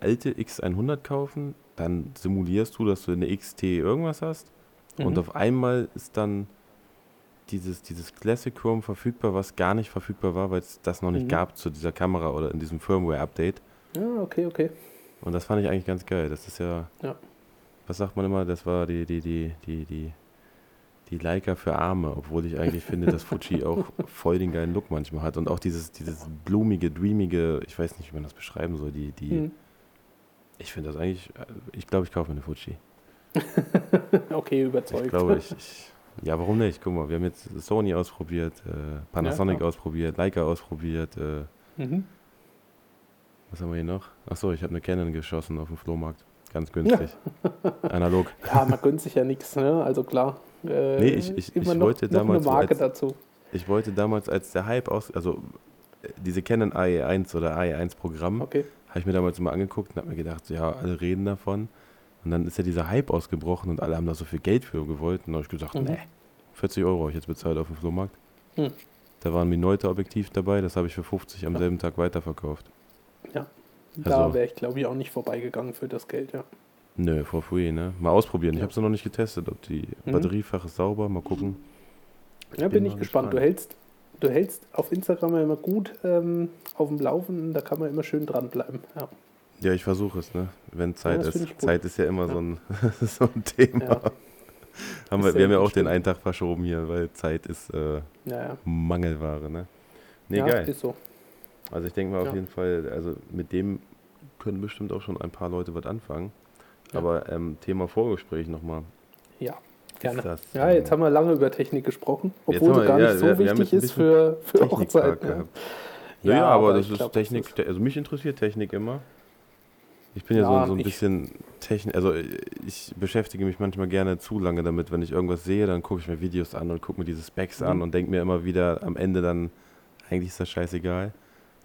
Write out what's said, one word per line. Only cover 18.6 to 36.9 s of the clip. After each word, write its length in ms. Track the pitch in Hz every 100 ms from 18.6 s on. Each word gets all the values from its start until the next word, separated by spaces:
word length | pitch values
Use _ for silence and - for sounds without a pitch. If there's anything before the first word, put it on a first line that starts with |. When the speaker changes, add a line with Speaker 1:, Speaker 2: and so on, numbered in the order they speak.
| 87
Speaker 1:
war 220 | 87 85
die, 180 | 85 82
die, 140 | 85
die, 320 | 82 82 80 80 -
die, 160 | 80 78
die, 280 | 78 78 - _ _ _ _ _ _ _ _ -
die 80 | 85
Leica 380 | 85 95 95 87
für 200 | 85 76
Arme, 380 | 85 95 78 69
obwohl 300 | 76 82 82
ich 120 | 78
eigentlich 280 | 85 85 -
finde, 260 | 87 85
dass 120 | 82
Fuji 400 | - 95 - 85
Speaker 2:
<laughs> 20 | 78
Speaker 1:
auch 180 | 127 - - -
voll 320 | - 85 90
den 140 | -
geilen 200 | 82 85
Look 160 | 87 -
manchmal 320 | 78 71 78
hat. 120 | 80 82
Und 140 | 82
auch 100 | 87
dieses, 320 | 92 82 80
dieses 340 | - 80 78 78 78 92
blumige, 440 | 104 110 92 85
dreamige, 680 | 76 101 107 90 87 82 76 -
ich 100 | -
weiß 220 | 85 -
nicht, 120 | -
wie 40 | 78
man 80 |
das 100 | 76
beschreiben 440 | - - 80 85 78
soll, 140 | 73
die, 200 | 73 73
die, 220 | - 73
Speaker 2:
Mhm. 180 | 160 156 - _ _ _ _ _ _ _ _ _ -
Speaker 1:
ich 120 | -
finde 180 | - 76
das 60 | 76
eigentlich, 300 | 90 90 - -
äh, 60 | - 110 -
ich 140 | 101 -
glaub, 180 | 95 90
ich 60 |
kaufe 160 | 90 80
mir 40 | 73
eine 40 |
Fuji. 360 | 78 76 - 78 _ _ _ _ _
Speaker 2:
<laughs> 100 | 151 - - - - - 185 - 196 -
Okay, 320 | 156 - 135
überzeugt. 420 | 131 127 - 123 127
Speaker 1:
Ich 40 |
glaube, 280 | 90 90 98
ich, 140 | -
ich, 400 | - - - - - - -
ja, 160 | 80 80
warum 200 | 87 110
nicht? 240 | 107 -
Guck 100 | 92